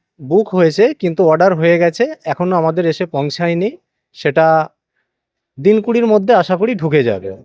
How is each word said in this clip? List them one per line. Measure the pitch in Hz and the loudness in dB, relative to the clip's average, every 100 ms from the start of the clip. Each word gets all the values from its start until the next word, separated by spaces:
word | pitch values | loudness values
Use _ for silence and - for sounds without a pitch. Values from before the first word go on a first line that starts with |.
| _ - | _ -16
বুক | 131 180 214 185 | -2 -2 0 2
হয়েছে | 165 156 240 | 2 2 0
কিন্তু | 302 180 165 | 0 -4 0
অর্ডার | 170 160 190 165 | 2 4 2 2
হয়ে | 165 170 | 2 2
গেছে, | 170 160 269 311 165 | 2 0 -4 -6 -8
এখনও | 143 180 180 | -4 -2 -2
আমাদের | 160 160 170 | -2 -2 -2
এসে | 151 180 | -2 -4
পৌঁছায়নি, | 143 147 - 170 170 202 311 _ _ _ | -4 -6 -4 -4 -2 -4 -8 _ _ _
সেটা | - 151 139 160 160 151 _ _ _ _ _ _ _ _ - | -8 -2 2 4 2 0 _ _ _ _ _ _ _ _ -4
দিন | 165 220 | 0 0
কুড়ির | 214 240 233 | 0 -2 2
মধ্যে | 214 196 | 0 2
আশা | 220 170 180 | 2 2 -2
করি | 220 214 | -2 -2
ঢুকে | 156 147 | 0 0
যাবে। | 117 95 95 95 | 0 -2 -6 -14